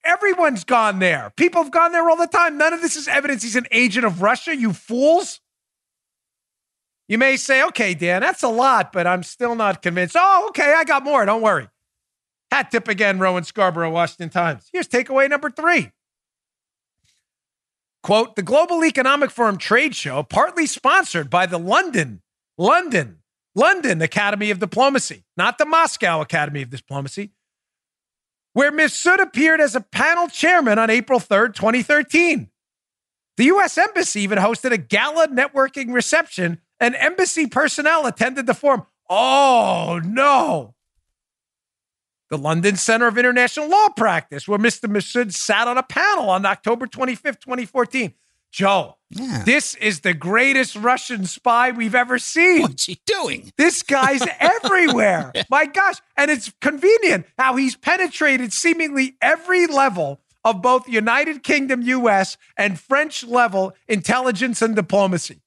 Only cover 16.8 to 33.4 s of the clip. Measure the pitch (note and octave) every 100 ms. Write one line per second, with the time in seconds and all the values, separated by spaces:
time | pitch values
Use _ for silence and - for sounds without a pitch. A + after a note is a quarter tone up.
16.8 | _ _ _ _ _ _ _ _ _ _
17.8 | _ _ - G#3 A3 - F3 C#4 F4 F4
18.8 | D#4+ C4 C4 C#4+ C4+ - A3+ G3 - A3+
19.8 | D4+ A3 C#3+ C3 C#3 - D#4 F4 D#4 -
20.8 | B3 F#4 F#4 F3 C#3 F3 F#3 F3 F3 C4+
21.8 | F#4 B3 C#3 G2 _ _ _ - F#3+ E4
22.8 | F4+ G#3+ B2 E2 _ _ _ F#3+ D4+ F#4+
23.8 | D4 E3 D#3+ - G3+ G#3 G#3 F#3+ G3 -
24.8 | C4+ C4+ - G#2 _ - G3 B3 D4+ D#4+
25.8 | E4 - F3+ E3 D3+ E3+ D3 D3 B2+ B2+
26.8 | _ C#3 C#3 - G3+ _ _ _ _ _
27.8 | _ _ _ _ _ _ _ - C#4+ D4+
28.8 | D4+ - E4+ F#4+ F#4 - D#4 D#4+ C#4+ A3+
29.8 | G3+ - C#4+ E4+ F4 - D#4+ F4+ C4 G#3
30.8 | A3+ A3+ A#3 B3+ - G3+ A#3 - G#3+ B3
31.8 | A3 D4 - D#4+ F4 C#4+ G#2+ _ _ _
32.8 | _ _ _ _ _ -